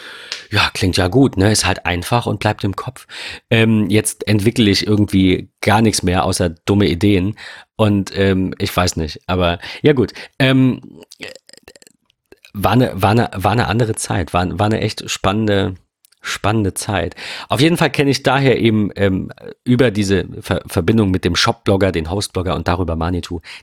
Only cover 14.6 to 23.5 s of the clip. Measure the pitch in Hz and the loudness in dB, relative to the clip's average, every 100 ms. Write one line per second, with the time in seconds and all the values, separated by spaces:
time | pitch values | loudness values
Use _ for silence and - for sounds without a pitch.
14.6 | 107 110 107 - - - 98 107 107 98 | 0 0 -2 -6 -10 -4 -2 0 0 0
15.6 | 98 92 _ _ _ _ - - 98 110 | -2 -6 _ _ _ _ -12 -4 -2 0
16.6 | 98 - - 95 82 - - - - 110 | 0 -4 -4 -4 -4 -8 -14 -12 -4 2
17.6 | 165 175 139 151 139 131 139 135 135 110 | 2 2 0 2 0 2 0 2 2 4
18.6 | 110 107 101 - 98 92 - - - - | 2 2 0 0 0 0 -4 -12 -18 -8
19.6 | 123 123 123 101 98 95 - - - 90 | 0 4 4 2 0 0 -2 -8 -4 -6
20.6 | - 98 85 113 98 92 90 85 117 - | -2 -2 2 2 2 2 0 0 -2 -2
21.6 | 110 98 95 82 80 101 - 92 90 85 | 0 2 2 0 -2 -4 -4 -6 -4 -4
22.6 | 85 87 85 80 82 87 - 85 - | -2 -2 -2 -2 -2 -4 -6 -12 -14